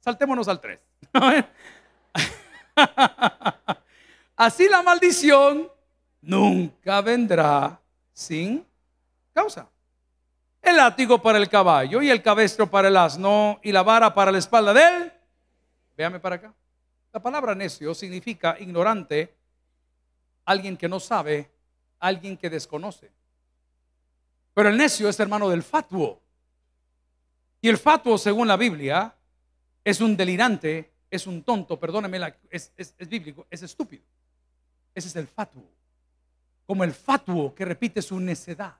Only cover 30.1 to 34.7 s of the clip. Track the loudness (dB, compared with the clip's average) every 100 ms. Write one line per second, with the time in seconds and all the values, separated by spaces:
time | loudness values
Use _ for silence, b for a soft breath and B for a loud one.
30.1 | 0 -2 0 -2 -2 -6 -8 -12 _ _
31.1 | -14 -12 -12 -6 -6 -6 -10 -8 -8 -8
32.1 | -10 -12 _ _ -16 -16 _ -20 _ -14
33.1 | -14 -14 -20 -20 -20 -20 -14 -14 -16 _
34.1 | _ _ _ _ _ _